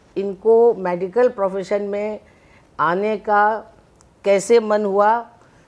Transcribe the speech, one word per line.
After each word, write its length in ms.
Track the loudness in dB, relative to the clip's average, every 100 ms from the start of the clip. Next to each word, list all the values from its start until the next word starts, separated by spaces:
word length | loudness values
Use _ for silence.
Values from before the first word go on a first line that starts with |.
| _ -8
इनको 560 | -8 -4 2 4 4
मेडिकल 560 | 2 -4 -6 -4 0 0
प्रोफेशन 520 | 0 -4 -4 -4 -4
में 380 | -4 -6 -6 -10 -16 _ _ _ _ -4
आने 380 | -2 0 -2 -4
का 480 | 0 2 2 0 -8 _ _ _ _ _
कैसे 360 | 0 0 4 2
मन 260 | 4 0 0
हुआ, 340 | 2 2 2 -4 -18 _ _